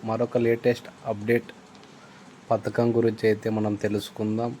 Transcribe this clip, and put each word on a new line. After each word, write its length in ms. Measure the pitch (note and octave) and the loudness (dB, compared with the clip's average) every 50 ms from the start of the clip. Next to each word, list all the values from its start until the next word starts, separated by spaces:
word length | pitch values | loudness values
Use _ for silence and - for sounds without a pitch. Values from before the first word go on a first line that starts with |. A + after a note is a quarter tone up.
| - | -4
మరొక 320 | A2 A2 A#2 A#2+ A#2 - | -2 -2 0 -2 0 0
లేటెస్ట్ 520 | B2 A#2+ A#2 A#2 A#2 - B2 A#2 - - - - - - | 2 2 2 2 4 2 2 0 0 -4 -16 -20 -12 -6
అప్‌డేట్ 460 | - A2 G2+ G#2 A2 A#2+ A#2 - - - - - - - - - - - - - - - - - - - - - - | -6 -6 -4 0 0 0 0 0 -4 -20 -20 -20 -20 -20 -20 -20 -20 -20 -20 -20 -20 -20 -20 -20 -20 -20 -20 -2 -2
పథకం 460 | A#2+ G#2+ - A#2 G#2 - A#2 A#2+ A2+ | -2 0 0 -2 0 2 2 4 4
గురించి 300 | A#2 A2+ A2+ G#2+ G#2+ - | 4 2 2 0 2 2
అయితే 220 | A2 G#2+ G#2 - A2+ | 2 2 2 0 -2
మనం 260 | A2 G#2+ G#2+ G#2+ G#2 | 0 0 0 0 -2
తెలుసుకుందాం. 800 | G2+ - G#2 G#2 G#2 - - - - A2 G#2+ G#2+ A2 A#2 A#2+ B2 - | -2 -2 -2 -2 -2 -4 -6 -8 -6 -4 -2 -2 -2 -4 -4 -6 -10